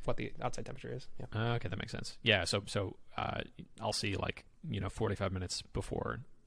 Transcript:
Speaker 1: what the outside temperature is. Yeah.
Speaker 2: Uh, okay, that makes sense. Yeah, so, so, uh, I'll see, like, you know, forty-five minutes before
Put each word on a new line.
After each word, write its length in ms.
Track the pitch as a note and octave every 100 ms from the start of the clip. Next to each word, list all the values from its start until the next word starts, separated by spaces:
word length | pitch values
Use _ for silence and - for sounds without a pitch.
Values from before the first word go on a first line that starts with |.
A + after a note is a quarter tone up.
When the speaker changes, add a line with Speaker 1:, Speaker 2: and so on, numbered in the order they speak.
| -
Speaker 1:
what 120 | A#2+
the 140 | A#2 -
outside 240 | B2 - A#2+
temperature 280 | C3 A#2+
is. 140 | B2 - -
Yeah. 60 | -
Speaker 2:
Uh, 220 | G#2+ A#2 A#2+
okay, 120 | E2+
that 80 | F2
makes 120 | -
sense. 260 | - - -
Yeah, 220 | A2+ G2+ F2
so, 180 | G2+ -
so, 280 | G#2+ F#2+ - - -
uh, 240 | - - - - - -
I'll 120 | G#2+
see, 220 | - G#2 F#2+
like, 300 | - - - - D#3+
you 120 | G2+
know, 100 | G2
forty-five 420 | - G#2+ G2+ G2
minutes 300 | F#2 F2+ -
before 580 | - - - - - A#1 - -